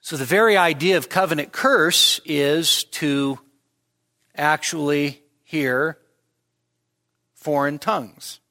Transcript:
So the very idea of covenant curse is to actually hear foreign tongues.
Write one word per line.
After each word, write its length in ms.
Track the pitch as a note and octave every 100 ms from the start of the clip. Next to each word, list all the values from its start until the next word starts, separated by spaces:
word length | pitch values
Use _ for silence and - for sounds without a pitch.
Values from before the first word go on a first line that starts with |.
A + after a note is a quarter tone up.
So 160 | - D#3
the 80 | B2+
very 320 | F#3 A3+ G3
idea 400 | F3 D3 F3 F3+
of 100 | C#3
covenant 440 | F#3 F#3+ D#3 C#3+
curse 680 | - - B3 D#3+ - - - -
is 580 | D3 C#3+ D#3 D#3+ - -
to 540 | - D3 C#3 C#3 C3+ _ _ _ _ _ _ _ _ _ -
actually 840 | D3 D3+ - E3 D3 D3 C#3+ C3 _ _
hear 560 | _ D#3+ C3+ B2+ D#3 D#3 _ _ _ _ _ _ _ _ _ _ _ _ _ _
foreign 420 | - D3 C#3 C#3+
tongues. 640 | - G#3 A#2 - - - _